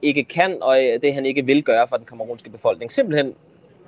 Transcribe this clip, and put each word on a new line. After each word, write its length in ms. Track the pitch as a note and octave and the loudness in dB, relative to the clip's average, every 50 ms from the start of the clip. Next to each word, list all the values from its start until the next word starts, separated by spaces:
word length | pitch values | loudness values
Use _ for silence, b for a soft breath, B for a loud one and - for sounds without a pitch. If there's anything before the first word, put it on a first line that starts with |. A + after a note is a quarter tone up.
ikke 220 | - D3 C#3 D3 C3+ | -2 0 0 0 -2
kan, 340 | - - E3 F3+ F#3+ F#3 - | -2 0 0 0 0 0 -2
og, 240 | - B2+ C3 C3 C3 | 0 2 4 4 4
øh, 160 | B2+ A2+ C3 | 2 0 0
det, 120 | C#3 C#3+ C#3 | 0 -2 -2
han 120 | C#3 C3+ | 0 -2
ikke 200 | C3+ C3+ C#3+ C3 | -2 -2 -2 0
vil 180 | B2+ C#3 D3 D3 | 2 2 2 2
gøre 240 | - A#2 A2+ A#2+ A#2+ | 2 2 2 2 0
for 100 | C3 A#2 | -2 -4
den 80 | A#2 | -8
kamerunske 440 | - A#2+ A#2 A2 A2+ A#2+ A#2 - - | -10 -12 -12 -10 -10 -10 -12 -14 -18
befolkning. 420 | G#2+ A2 - A#2+ G2 E2 - - | -16 -4 -2 -2 -2 -2 -6 -4
Simpelthen 420 | - - C4+ G#3 D3+ D3 C#3 C3 - - _ _ _ _ _ _ _ _ - | -2 -2 0 0 0 0 -2 -2 -6 -10 _ _ _ _ _ _ _ _ -20